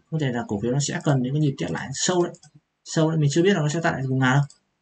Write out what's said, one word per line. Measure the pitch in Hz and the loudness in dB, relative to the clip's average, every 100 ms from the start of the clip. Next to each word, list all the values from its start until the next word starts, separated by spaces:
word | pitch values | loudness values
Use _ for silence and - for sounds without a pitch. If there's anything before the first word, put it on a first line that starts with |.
| - | -6
có | 160 | -4
thể | 139 | -2
là | 120 113 | -2 -4
cổ | 104 | -4
phiếu | 117 | -2
nó | 135 | -2
sẽ | 139 - | -2 -2
cần | - 139 | 0 0
những | 123 | 0
cái | 147 | 0
nhịp | 151 135 | -2 -2
test | - | -6
lại | 160 - | -6 -8
sâu | 139 - 180 | -6 0 0
đấy, | 175 - - - _ _ - | 0 -4 -20 -20 _ _ -6
sâu | - 160 | 0 2
đấy, | 160 | 2
mình | 147 | 2
chưa | 165 | 4
biết | 180 | 4
là | 190 | 4
nó | 151 | 0
sẽ | 160 | -2
tại | 165 135 135 | -2 -2 -2
vùng | 131 | 2
nào | 131 139 | 4 4
đâu, | 143 - _ _ | 2 -4 _ _